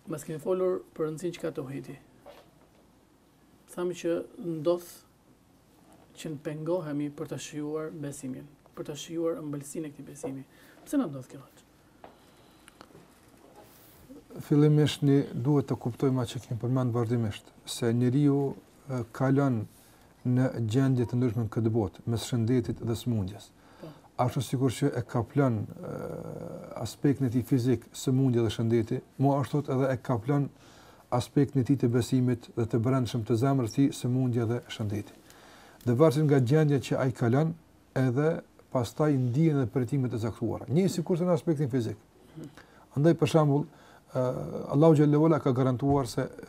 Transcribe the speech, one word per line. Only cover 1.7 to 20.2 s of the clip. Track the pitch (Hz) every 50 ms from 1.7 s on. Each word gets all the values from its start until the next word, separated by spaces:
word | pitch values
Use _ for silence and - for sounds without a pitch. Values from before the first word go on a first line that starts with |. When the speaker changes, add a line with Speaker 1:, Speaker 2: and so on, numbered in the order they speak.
| 139 - 139 147 143 - - _ _ _ _ - - - - _ _ _ _ _ _ _ _ _ _ _ _ _ _ _ _ _ _ _ _ _ _ _ _ -
Speaker 1:
Thamë | - 185 175 180 170 -
që | - 165 170 - - - - - 185 170 165
ndodh | 160 147 175 175 175 - - - - - _ _ _ _ _ _ _ _ _ _ _ _ _ _ _ _ - - - - _ - -
që | - 165 151
në | 131 -
pengohemi | 160 147 156 156 165 175 185 151 151 143 147 147 147 143
për | - 156 -
të | 151 131 -
shijuar | - 151 147 151 147 156 156 156 156 175 156 143
besimin, | 143 139 - 139 127 127 143 147 - - _ _ - _
për | - 151 -
të | 147 139 -
shijuar | - 165 170 165 165 165 -
ëmbëlsinë | 156 147 143 143 143 - - 175 156
e | 147 143
këtij | - 139 147
besimi. | 143 - - 139 135 135 135 - - - - - - - -
Pse | - 302
na | 277 233
ndodh | 160 139 131 127 -
kjo, | - 139
Hoxh? | - - _ - _ _ _ _ _ _ _ _ - - - _ _ - _ - - - - - _ - - _ - - - - - - _ _ _ - - - - - - - - - - - - - - - - - - - - - - - -
Speaker 2:
Fillimisht | - 156 147 151 151 151 151 147 139 - - 147
ne | 139 139 143 - - -
duhet | 135 120 143 147 139 139 -
të | 127 - -
kuptojmë | 127 110 - 147 135 131 127 117
atë | - -
që | 113 -
kemi | - 123 107
përmendur | 123 120 131 131 127 123 113 123
vazhdimisht, | 117 110 123 120 113 104 - - - - _ - -
se | - - - 123 117 117
njeriu, | 120 123 123 123 147 147 143 139 143 139 135 - - - _ _ - -
e, | 139 131 123 110 - -
kalon | - 131 135 135 139 143 135 120 110 107 - - - - - - _ - _ _ _